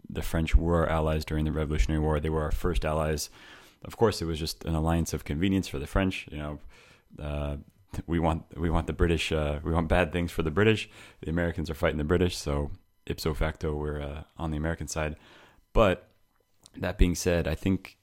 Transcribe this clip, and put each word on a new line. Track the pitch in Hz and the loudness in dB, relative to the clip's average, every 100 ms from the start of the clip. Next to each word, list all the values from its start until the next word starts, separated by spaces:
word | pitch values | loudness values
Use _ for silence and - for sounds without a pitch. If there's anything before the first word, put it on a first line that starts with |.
| - | -12
the | - | -8
French | - 82 80 | -2 0 4
were | - 82 85 | 4 6 4
our | 80 | 4
allies | 80 78 78 | 2 2 0
during | - 78 | -2 -2
the | 78 | 0
Revolutionary | 76 76 76 - 78 | -2 0 0 2 2
War. | 76 76 | 2 2
They | 78 | 0
were | 78 | -2
our | 76 | 0
first | - 90 82 | 0 0 0
allies. | 78 78 78 78 - - - - - _ | 0 0 0 -2 -6 -12 -20 -20 -20 _
Of | - - | -12 0
course, | 113 - | 2 2
it | 82 | -4
was | 78 | -4
just | 80 - | -6 -6
an | - | -2
alliance | 80 80 82 80 | 0 2 2 0
of | 76 | -4
convenience | - 73 98 95 85 | -6 -2 0 0 -2
for | 69 | -6
the | 73 | -2
French. | 98 95 92 - | 0 0 -2 -8
You | 76 | -10
know, | 76 73 - - - - _ - | -10 -10 -14 -20 -20 -20 _ -12
uh, | 73 73 73 73 - - _ - - | -6 -4 -4 -6 -10 -20 _ -10 -2
we | 82 | 0
want, | 80 80 - - | 2 0 -4 -4
we | 85 | 0
want | 82 80 | 0 0
the | |
British, | 76 87 80 - | 0 2 2 0
uh, | 80 76 73 | 0 0 -2
we | 76 | 0
want | 82 80 | 0 2
bad | 90 85 | 2 2
things | 87 85 | 0 -2
for | - | -2
the | 82 | 0
British. | 76 107 107 - - - - | 4 4 4 0 -14 -20 -12
The | - | -4
Americans | 82 85 82 78 | 0 0 -2 -6
are | |
fighting | 80 82 76 | 0 0 0
the | |
British, | 76 87 90 - | 2 4 2 0
so | - 71 73 - _ _ - | -4 -2 -2 -8 _ _ -10
ipso | - 82 | -6 -2
facto, | 76 80 - 80 | 0 -2 -2 -4
we're, | 76 73 73 | -4 -4 -6
uh, | 71 71 80 - | -6 -10 -12 -8
on | 80 | -4
the | 76 | -2
American | 80 82 73 | -2 -4 -6
side. | 82 76 78 - - - _ _ | -4 -4 -6 -14 -20 -20 _ _
But | - 104 90 - _ _ _ _ _ - - | 4 4 4 -4 _ _ _ _ _ -20 -8
that | 95 - | -2 4
being | 90 | 4
said, | 85 90 87 78 | 4 0 0 0
I | |
think | 80 98 95 - - | -2 0 0 -2 -20